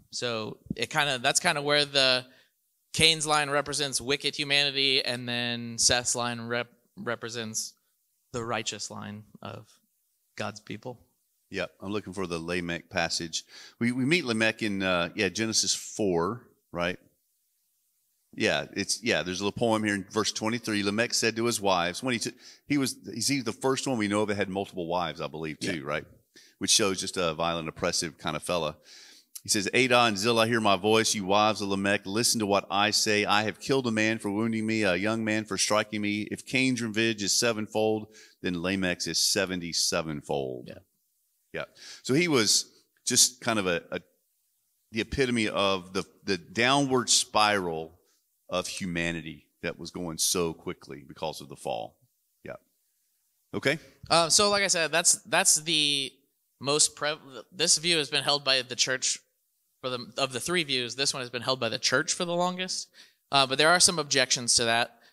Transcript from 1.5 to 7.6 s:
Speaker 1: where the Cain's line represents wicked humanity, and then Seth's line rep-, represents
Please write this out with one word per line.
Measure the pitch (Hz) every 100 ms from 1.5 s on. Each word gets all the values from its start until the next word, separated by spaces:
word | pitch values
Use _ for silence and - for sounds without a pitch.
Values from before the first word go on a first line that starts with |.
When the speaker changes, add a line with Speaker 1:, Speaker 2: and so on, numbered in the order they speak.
| 151
Speaker 1:
where | 143 147 143
the | 139 131 127 127 - _ _ _ _ _
Cain's | - 160 160 151
line | 151 143
represents | 143 143 139 143 123
wicked | 120 139 143 135
humanity, | 143 143 143 135 139 131
and | - 123 123
then | 120 120 117 117 113
Seth's | - 123 120 127
line | 120 117
rep-, | 117 120 120 _ _ -
represents | 113 113 117 120 110 110